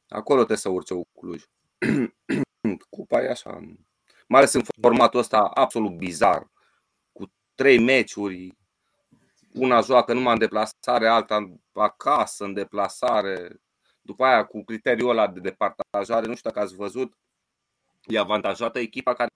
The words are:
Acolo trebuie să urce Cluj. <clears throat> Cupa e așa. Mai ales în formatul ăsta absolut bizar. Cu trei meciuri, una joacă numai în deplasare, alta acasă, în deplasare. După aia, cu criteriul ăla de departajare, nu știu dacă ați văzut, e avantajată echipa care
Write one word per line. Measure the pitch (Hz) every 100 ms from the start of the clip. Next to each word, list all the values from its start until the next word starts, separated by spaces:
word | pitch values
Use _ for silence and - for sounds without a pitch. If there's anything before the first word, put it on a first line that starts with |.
| -
Acolo | - 110 135
trebuie | 110 107
să | 101
urce | 92 - 90 85 _
Cluj. | 90 85 _ _ _ -
<clears throat> | - 147 117 _ - 147 139 _ - 92 _
Cupa | - - 120
e | 127
așa. | 123 - - 85 - _ _ _ _ -
Mai | 127
ales | 143
în | 139 - -
formatul | 113 117 117 127
ăsta | 113 107
absolut | 104 - 131 120 104 85
bizar. | 90 82 101 78 - _ _ _ _ _ _
Cu | - 95 _ _
trei | - 135 120
meciuri, | 120 135 107 - 101 92 90 - _ _ _ _ _ _ _ _ _
una | - 127 120
joacă | 110 123 117
numai | 120 127
în | 113
deplasare, | 110 107 110 - - 120 110
alta | 113 104 107 98 87 _
acasă, | 104 104 - 147 147 107 -
în | 101
deplasare. | 98 98 101 98 - 127 113 98 92 87 - _ _ _ _
După | - 101
aia, | 131 120
cu | - 107
criteriul | - 113 131 113 123
ăla | 113 101
de | 92
departajare, | 92 - 101 - - 104 98 113 113
nu |
știu | 117 113
dacă | 107
ați | 101
văzut, | 92 101 110 127 _ _ _ _ _ _ _ _ _
e | - 110
avantajată | 95 107 98 95 117 127
echipa | 117 127 123
care | 123 117